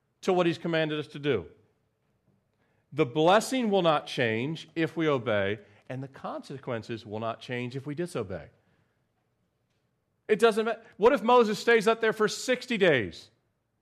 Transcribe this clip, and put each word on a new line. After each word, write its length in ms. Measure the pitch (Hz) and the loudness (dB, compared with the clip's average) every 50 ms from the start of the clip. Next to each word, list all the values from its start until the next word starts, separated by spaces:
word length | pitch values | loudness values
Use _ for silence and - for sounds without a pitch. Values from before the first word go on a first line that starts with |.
| _ _ _ _ - | _ _ _ _ -2
to 100 | - 185 | 0 2
what 140 | 180 180 | 2 2
he's 120 | 175 160 - | 0 0 -2
commanded 400 | - 170 165 160 160 156 151 151 | -4 -2 0 0 0 0 -2 -6
us 80 | 143 - | -8 -8
to 120 | - 151 | -10 -6
do. 260 | 139 147 127 98 - - - _ _ _ _ _ _ _ _ _ _ _ _ _ _ _ _ _ _ _ _ _ _ _ _ _ _ _ - | -2 0 0 0 -2 -6 -20 _ _ _ _ _ _ _ _ _ _ _ _ _ _ _ _ _ _ _ _ _ _ _ _ _ _ _ -2
The 140 | 139 156 | -2 -2
blessing 640 | 127 120 156 156 170 190 220 220 - 262 262 240 214 | -2 0 2 4 4 4 4 2 0 -2 -2 0 2
will 120 | 196 196 175 | 0 2 4
not 240 | 165 151 147 - | 4 2 2 0
change 600 | - - - 127 113 110 113 123 147 165 - - - - | -4 -4 -2 0 0 0 -2 -2 -4 -6 -8 -12 -12 -4
if 220 | 165 165 156 - | -4 -4 -4 -2
we 100 | 170 160 156 | -2 0 0
obey, 520 | 143 131 113 120 107 101 98 98 107 113 - _ _ _ _ - | 0 0 0 0 0 0 0 -2 -4 -6 -10 _ _ _ _ -14
and 140 | 131 131 135 | -12 -12 -12
the 60 | 131 | -14
consequences 1000 | 135 - - 202 269 311 - - 143 131 - 139 123 113 107 - 117 110 - | -16 -14 -14 -12 -12 -12 -12 -14 -16 -14 -8 -8 -8 -8 -6 -8 -10 -10 -10
will 140 | 104 101 110 | -10 -10 -8
not 200 | 113 113 117 - | -6 -6 -8 -8
change 360 | - - 127 120 123 123 120 | -10 -8 -8 -6 -6 -8 -8
if 100 | 139 131 | -10 -10
we 80 | 147 147 | -10 -8
disobey. 560 | 143 175 175 - 131 107 92 95 80 71 - _ _ _ _ _ _ _ _ _ _ _ _ _ _ _ _ _ _ _ _ _ _ _ _ _ _ _ _ _ _ _ _ _ _ _ | -8 -8 -8 -6 -8 -8 -6 -8 -12 -12 -14 _ _ _ _ _ _ _ _ _ _ _ _ _ _ _ _ _ _ _ _ _ _ _ _ _ _ _ _ _ _ _ _ _ _ _
It 140 | - 214 190 | -2 0 4
doesn't 240 | 226 233 208 220 214 | 4 2 4 2 -2
matter. 160 | 233 220 - - - - | -2 -4 -6 -10 -20 -6
What 160 | - 185 247 294 | 2 4 4 4
if 100 | 214 196 | 4 2
Moses 360 | 233 247 247 233 208 214 - | 4 6 6 6 4 2 -2
stays 280 | - 233 233 233 180 | 2 4 4 4 4
up 140 | 220 226 226 | 2 0 2
there 120 | 226 220 214 | 0 -2 0
for 140 | 220 214 | 2 0
sixty 500 | 202 - - - - 254 247 - - 240 | 0 0 -4 -4 -4 -4 -4 -2 -6 -2
days? 520 | 202 190 175 147 123 104 85 - - - - _ _ _ _ _ _ _ _ _ _ | 2 4 4 4 4 2 -2 -8 -14 -20 -20 _ _ _ _ _ _ _ _ _ _